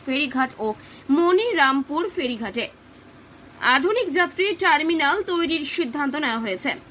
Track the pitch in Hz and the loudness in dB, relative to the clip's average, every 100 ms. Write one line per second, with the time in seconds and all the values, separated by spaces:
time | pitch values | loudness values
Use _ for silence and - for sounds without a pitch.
0 | - 262 294 262 262 - 214 214 - - | -6 -2 -2 -2 -2 -2 -6 -6 -12 -14
1 | - 285 339 370 480 349 269 269 269 294 | 0 2 4 4 2 2 4 2 -2 -2
2 | 359 359 262 233 214 233 214 - - - | -4 -4 -4 -4 -6 -6 -8 -10 -20 -20
3 | - - - - - - 226 262 311 440 | -20 -20 -20 -20 -20 -4 2 2 2 0
4 | 381 302 349 - 392 - 381 294 320 330 | 0 0 0 0 -2 2 2 2 2 2
5 | 285 381 381 339 330 320 285 - 294 294 | 2 0 0 0 0 -2 -4 -4 -4 -2
6 | 277 285 285 226 226 185 277 180 - | -4 -2 -2 -2 -4 -4 -4 -6 -10